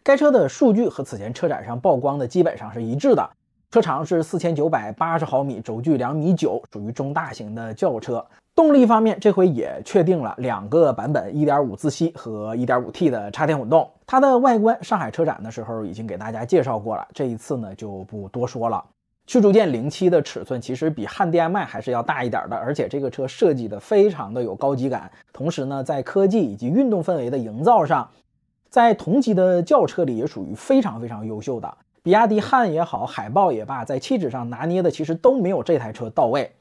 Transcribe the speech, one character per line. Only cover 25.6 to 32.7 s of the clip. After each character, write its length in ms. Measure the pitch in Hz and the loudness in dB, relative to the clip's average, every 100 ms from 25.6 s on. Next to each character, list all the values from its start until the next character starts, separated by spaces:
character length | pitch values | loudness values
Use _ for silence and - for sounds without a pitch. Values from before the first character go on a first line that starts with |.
呢， 180 | 135 139 | -6 -6
在 200 | 143 143 | -4 -4
科 260 | 123 196 196 | -2 2 2
技 120 | 220 | 2
以 140 | 139 | 0
及 120 | 104 120 | -2 0
运 220 | 196 269 | 2 2
动 120 | 202 | 0
氛 140 | 160 | 0
围 140 | 165 120 | -2 -2
的 80 | 135 | -4
营 260 | 110 110 | -6 0
造 220 | 175 220 | 4 4
上， 240 | 151 147 117 _ _ _ _ _ _ | 4 0 -2 _ _ _ _ _ _
在 260 | 254 233 | 4 4
同 280 | 214 - 247 | 4 2 2
级 120 | 247 | 2
的 280 | 190 185 180 | 2 4 2
轿 240 | 175 294 | 4 4
车 180 | 156 - | 4 0
里 140 | 147 113 | -2 -2
也 100 | 143 | -6
属 160 | - | -8
于 100 | 92 | -12
非 280 | 104 - 269 | -12 2 2
常 180 | 208 110 | 2 -6
非 80 | 117 | -10
常 180 | 110 | -8
优 140 | 110 107 | -8 -8
秀 220 | 139 120 | -6 -8
的。 160 | 87 - _ _ | -10 -16 _ _
比 80 | 170 | 2
亚 160 | 202 226 | 4 6
迪 140 | 208 | 2
汉 320 | 202 196 220 | 2 2 2